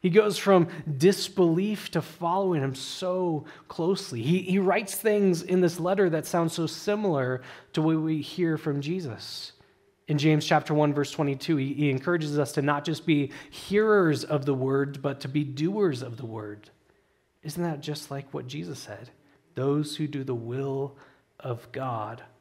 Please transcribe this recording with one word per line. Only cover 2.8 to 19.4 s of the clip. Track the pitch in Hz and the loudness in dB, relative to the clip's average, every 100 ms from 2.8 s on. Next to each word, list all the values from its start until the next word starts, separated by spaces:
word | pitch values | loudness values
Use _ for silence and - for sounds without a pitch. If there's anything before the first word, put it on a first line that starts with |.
| - - 185 180 180 156 151 - - | -10 -8 -4 -2 0 -2 -6 -20 -18
closely. | - 170 190 - 120 | -4 -2 -2 -2 -4
He, | 117 180 | 2 0
he | 185 190 | 2 2
writes | 190 196 208 - | 2 2 0 -4
things | 226 208 196 170 | 0 4 4 2
in | 165 180 | 2 2
this | 175 170 | 2 2
letter | 165 196 190 | -2 2 2
that | 160 147 | 2 0
sound | 175 165 | 0 0
so | 165 160 | 0 -4
similar | - - 208 214 151 127 127 - - - | -4 -2 0 0 0 0 -2 -6 -20 -6
to | - | 0
what | 156 160 | 2 2
we | 156 160 | 2 -2
hear | 143 - 170 156 | -4 -2 0 0
from | 156 143 | 0 -2
Jesus. | 139 185 160 98 - - - - _ _ _ _ - | -2 -4 -4 -10 -12 -12 -14 -18 _ _ _ _ -2
In | 147 | 2
James | 151 151 | 4 4
chapter | 151 156 147 | 4 2 4
one, | 151 151 | 2 4
verse | 143 143 | 2 -2
twenty-two, | - 147 139 - 156 | 0 -2 -2 0 0
he, | 135 | 0
he | 143 147 | 0 2
encourages | 131 156 175 151 147 | 2 0 0 0 0
us | 143 | 0
to | - | 0
not | 143 147 | 0 0
just | 151 156 - | -2 -4 2
be | 151 135 - - | 2 2 -6 -18
hearers | - - 202 220 208 170 139 | -16 -2 2 4 6 6 2
of | - 151 | 0 -2
the | 135 | 0
word, | 135 131 139 139 139 | 0 2 0 0 -2
but | 143 139 | -6 -4
to | 135 | -4
be | 143 | -2
doers | 143 131 156 202 196 127 | -2 -2 -2 2 0 0
of | 120 117 | -6 -10
the | 123 | -10
word. | 110 104 104 - _ _ _ _ _ _ _ | -8 -10 -12 -16 _ _ _ _ _ _ _
Isn't | 160 156 | -12 -6
that | 175 151 | -4 -4
just | 147 147 - | -6 -8 -8
like | 139 139 | -10 -8
what | - 127 | -10 -8
Jesus | 139 170 143 | -10 -10 -10
said? | - 101 120 _ _ _ | -12 -14 -16 _ _ _